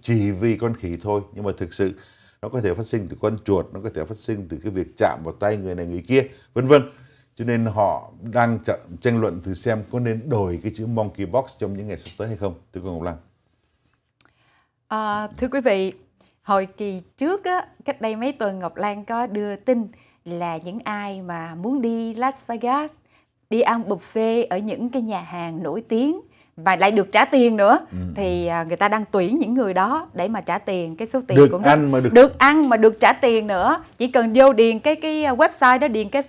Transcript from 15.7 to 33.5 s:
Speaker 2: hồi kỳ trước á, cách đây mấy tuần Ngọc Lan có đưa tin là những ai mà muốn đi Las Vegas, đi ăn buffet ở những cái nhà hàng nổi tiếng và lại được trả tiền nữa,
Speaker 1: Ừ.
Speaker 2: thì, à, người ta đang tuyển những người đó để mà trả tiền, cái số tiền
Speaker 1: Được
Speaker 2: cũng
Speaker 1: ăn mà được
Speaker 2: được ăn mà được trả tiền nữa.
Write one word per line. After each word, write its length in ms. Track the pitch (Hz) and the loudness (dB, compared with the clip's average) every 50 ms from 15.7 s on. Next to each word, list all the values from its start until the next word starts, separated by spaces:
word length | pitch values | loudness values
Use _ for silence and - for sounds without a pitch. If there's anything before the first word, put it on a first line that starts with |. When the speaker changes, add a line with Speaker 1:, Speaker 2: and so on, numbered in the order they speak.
| 196 190 190 190 - - _ _ _ _ _ _ _ _ | 2 2 0 -4 -6 -10 _ _ _ _ _ _ _ _
Speaker 2:
hồi 240 | _ - 196 196 196 | _ 0 0 0 0
kỳ 360 | 190 - - 208 202 190 180 175 _ _ | -2 -8 -8 -8 -8 -8 -8 -12 _ _
trước 280 | - 269 320 381 403 - | -4 -2 -2 -2 -2 -2
á, 220 | 370 359 370 - - _ - - | -4 -4 -4 -4 -8 _ -10 -8
cách 160 | 285 277 - | -8 -6 -6
đây 160 | 226 220 220 | -6 -6 -4
mấy 160 | 220 240 277 | -4 -4 -6
tuần 260 | 269 - 220 202 190 190 | -4 -4 -4 -4 -4 -6
Ngọc 180 | 180 165 - | -8 -10 -6
Lan 280 | - 202 208 202 208 202 | -6 -6 -6 -6 -8 -8
có 220 | - 233 233 247 | -6 -6 -6 -4
đưa 300 | 220 202 208 208 208 196 | -4 -4 -6 -6 -6 -8
tin 300 | 196 - 262 254 240 214 196 - _ _ _ _ _ _ | -4 0 0 0 0 -2 -6 -12 _ _ _ _ _ _
là 320 | 170 175 170 175 170 165 | -12 -8 -6 -6 -6 -6
những 220 | 160 165 175 196 240 - | -8 -10 -12 -12 -10 -8
ai 380 | 208 208 208 202 202 196 190 | -8 -8 -8 -8 -10 -10 -12
mà 320 | 185 175 170 165 165 170 165 | -12 -10 -10 -10 -12 -12 -12
muốn 280 | 170 180 233 277 285 | -8 -6 -4 -4 -2
đi 320 | 233 233 226 226 226 226 214 | -2 -2 -4 -4 -6 -8 -6
Las 320 | 226 254 269 262 - - | -4 -4 -4 -6 -8 -10
Vegas, 460 | - 233 220 240 240 262 294 302 302 - _ _ _ _ _ _ _ _ _ _ _ | -12 -10 -6 -4 -2 -2 -2 -4 -8 -12 _ _ _ _ _ _ _ _ _ _ _
đi 100 | 220 233 | 0 0
ăn 280 | - - 233 233 202 190 | 2 2 0 0 -2 -4
buffet 580 | 202 170 - - - 220 220 226 226 240 - - | -6 -6 -6 -6 -4 -2 0 0 0 0 0 0
ở 80 | - 214 | -2 -4
những 300 | 208 214 185 - 233 247 | -4 -6 -6 -6 -6 -4
cái 140 | 254 262 | -4 -4
nhà 180 | 233 220 208 180 | -4 -4 -6 -8
hàng 420 | 175 160 180 175 170 165 165 160 | -8 -10 -10 -8 -8 -8 -8 -6
nổi 200 | 165 139 160 226 226 - | -6 -6 -6 -8 -4 -2
tiếng 320 | 226 226 262 294 339 381 - _ _ _ _ _ _ | 0 0 2 0 -2 -4 -8 _ _ _ _ _ _
và 200 | 170 160 190 185 | -2 0 0 2
lại 140 | 170 190 202 | 4 4 4
được 220 | 220 202 190 - | 4 2 0 4
trả 120 | - 214 254 | 4 4 4
tiền 320 | 285 294 262 240 233 220 | 6 6 4 6 4 4
nữa, 300 | 208 196 208 262 339 - - | 6 6 6 6 4 2 -4
Speaker 1:
Ừ. 80 | 190 185 180 180 156 | -8 -8 -8 -8 -6
Speaker 2:
thì, 300 | 202 196 180 180 180 170 | -4 -4 -2 -2 -2 -2
à, 180 | 170 165 170 165 | -2 -2 -4 -4
người 120 | 160 170 | -4 -2
ta 120 | - 202 208 | 0 0 0
đang 160 | 214 220 208 - | 0 -2 -2 -2
tuyển 280 | - 196 175 190 247 339 | 0 0 0 0 0 -2
những 160 | 220 208 240 | -2 -2 0
người 200 | 262 226 196 180 | -2 -2 0 0
đó 340 | 185 254 254 277 320 349 - - | 0 0 0 0 -4 -6 -8 -6
để 140 | 151 175 208 | -6 -4 -4
mà 120 | 226 196 | -4 -6
trả 180 | 170 - 175 202 | -4 -4 -6 -4
tiền, 380 | - 220 190 180 170 165 165 | -4 -4 -4 -4 -4 -6 -8
cái 100 | - - | -8 -8
số 140 | 226 - 262 254 - | -4 -4 -6 -2 4
tiền 80 | - | 8
Speaker 1:
Được 120 | 135 143 - | 8 8 8
Speaker 2:
cũng 120 | 175 185 | 6 2
Speaker 1:
ăn 280 | - 143 147 151 147 139 | 4 4 4 4 4 2
mà 80 | 135 127 | 2 2
được 120 | 127 117 | 2 6
Speaker 2:
được 260 | 226 240 269 269 - - | 8 8 8 8 8 4
ăn 300 | 262 277 302 320 294 262 | 4 6 6 4 4 4
mà 80 | 233 | 4
được 240 | 220 220 226 220 - | 6 6 4 6 6
trả 120 | 339 311 | 4 4
tiền 340 | - - 277 240 226 220 214 | 4 4 2 2 2 2 0
nữa. 360 | 208 | 0